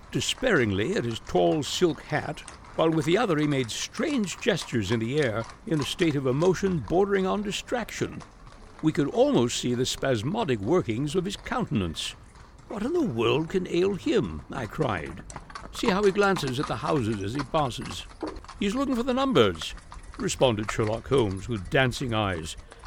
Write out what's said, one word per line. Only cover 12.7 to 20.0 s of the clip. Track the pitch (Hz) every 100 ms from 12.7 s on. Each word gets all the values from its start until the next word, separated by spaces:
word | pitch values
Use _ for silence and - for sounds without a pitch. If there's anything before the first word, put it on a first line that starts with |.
| 220
in | 233
the | 349 247 117
world | 113 131 160
can | 190 180
ail | 170 190 196
him?" | 294 226 101 76 -
I | 139 107
cried. | - 139 90 69 95 - - - - -
"See | - 247
how | 185
he | 208
glances | 202 202 180 139 123
at | -
the | 120 156
houses | 160 110 107
as | 98 135
he |
passes." | 131 160 139 110 - - - - - - - -
"He's | 202 240
looking | 277 240
for |
the | 254
numbers," | 247 277 175 104 82 - - - -